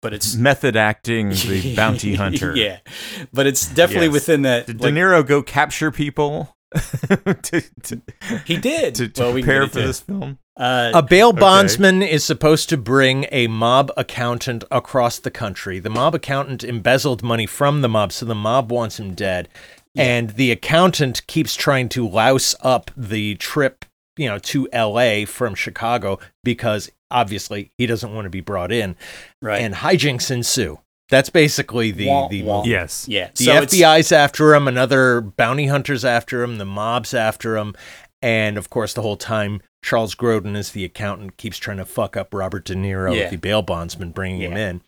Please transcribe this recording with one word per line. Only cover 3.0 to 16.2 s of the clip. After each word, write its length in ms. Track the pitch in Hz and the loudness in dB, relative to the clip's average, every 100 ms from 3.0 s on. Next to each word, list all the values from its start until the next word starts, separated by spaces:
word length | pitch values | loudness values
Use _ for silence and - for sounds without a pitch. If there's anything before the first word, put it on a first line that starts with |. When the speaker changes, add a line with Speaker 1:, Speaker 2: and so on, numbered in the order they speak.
| - - 151 | -14 -14 -10
Speaker 1:
But 140 | 127 139 | 0 0
it's 200 | 135 - | 0 -4
definitely 380 | 131 175 190 170 | 2 4 4 2
Speaker 2:
Yes. 60 | |
Speaker 1:
within 280 | 147 151 156 | 2 2 2
that, 240 | 135 120 120 | 2 0 -2
Speaker 2:
Did 160 | 110 | -2
Speaker 1:
like 120 | 120 | 0
Speaker 2:
De 60 | 147 | 2
Niro 260 | 185 175 139 | 4 4 4
go 180 | 143 | 2
capture 480 | - 139 147 - 156 | 2 0 0 0 -4
people 640 | - 147 139 147 151 151 _ | -2 -6 -2 -4 -4 -10 _
<laughs> 120 | _ - | _ -6
to, 880 | - - - 202 - 185 - 170 - - | -4 -8 -2 0 0 -4 -2 -4 -4 -16
to, 180 | - 120 - - - 214 - | -14 -14 -14 -18 -8 -8 -4
Speaker 1:
He 120 | 170 | -2
did. 380 | 220 320 233 113 | 0 0 -2 -2
Speaker 2:
to, 120 | 120 | -6
to 120 | - | -2
Speaker 1:
Well, 120 | 120 | -2
we 80 | 123 | 0
can 40 | 123 | 2
Speaker 2:
prepare 160 | 135 139 | 2 2
Speaker 1:
get 60 | |
Speaker 2:
for 60 | 135 | 0
Speaker 1:
into 80 | 127 | -4
Speaker 2:
this 120 | - | -4
film? 380 | - 196 135 135 _ _ | -8 -8 -8 -12 _ _
Speaker 1:
Uh, 360 | 123 127 117 | -2 0 2
Speaker 3:
A 80 | 170 | 2
bail 280 | 139 180 233 | 6 6 8
Speaker 2:
Okay. 100 | 190 | 8
Speaker 3:
bondsman 640 | 196 190 196 - 190 185 | 8 8 6 4 4 4
is 220 | 196 151 | 2 0
supposed 460 | - 143 151 156 - | 0 0 4 4 2
to 80 | 156 | -4
bring 480 | 110 135 131 131 139 | 0 4 4 2 -2
a 160 | 139 117 | 0 0
mob 440 | 110 117 127 139 - | 0 2 4 2 -2
accountant 680 | 127 - 120 120 - 117 110 | -6 -4 -4 -4 -6 -8 -4
across 460 | 131 - 135 120 - | -4 -2 0 0 -2
the 120 | - | -10
country. 480 | - 107 95 - 92 | -8 -8 -8 -8 -8
The 100 | 95 | -6
mob 240 | 110 143 | 0 0
accountant 480 | 160 | 0